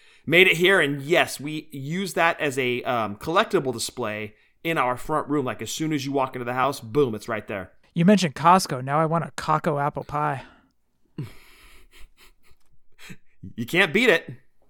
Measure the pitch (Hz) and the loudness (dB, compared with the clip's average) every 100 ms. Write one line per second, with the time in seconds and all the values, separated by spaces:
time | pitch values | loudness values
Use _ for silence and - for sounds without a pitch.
0 | _ _ 127 170 185 160 180 190 143 143 | _ _ 2 6 6 6 4 4 2 -2
1 | 143 165 123 - 147 156 - 143 139 180 | 0 2 2 -4 -8 -10 -10 -12 -8 -6
2 | 185 185 165 165 147 131 123 123 123 120 | -4 0 0 0 -2 -2 -2 -2 -2 -2
3 | 107 101 160 185 226 180 131 117 - - | -2 -6 -2 0 2 0 0 -4 -6 -6
4 | 107 107 104 - _ _ 165 156 127 123 | -6 -6 -10 -14 _ _ -4 0 0 -2
5 | - 151 - 147 127 104 110 - 156 151 | -4 -4 -2 -2 -2 -6 -8 -4 -2 -2
6 | 135 139 127 131 120 127 139 139 113 143 | -2 -2 -2 -4 -4 0 0 -2 -2 2
7 | 127 107 - 107 - 101 92 _ _ 170 | 2 0 -6 -8 -6 -8 -10 _ _ 2
8 | 170 202 170 - 165 185 - 131 131 151 | 6 6 2 2 6 6 4 -4 -2 0
9 | 160 165 143 - - 156 175 143 147 139 | 0 -2 -4 -6 -2 0 0 0 -2 -4
10 | - 147 151 131 - - _ _ _ _ | -6 -4 -2 -4 -10 -20 _ _ _ _
11 | _ - 117 - - - - - - - | _ -14 -14 -16 -20 -20 -20 -20 -20 -20
12 | - _ - _ - - - - - - | -20 _ -20 _ -20 -20 -20 -20 -20 -18
13 | - - - - 101 113 117 170 170 190 | -18 -18 -20 -20 -14 -10 -2 0 2 4
14 | 196 165 - 120 - _ | 4 4 0 -16 -20 _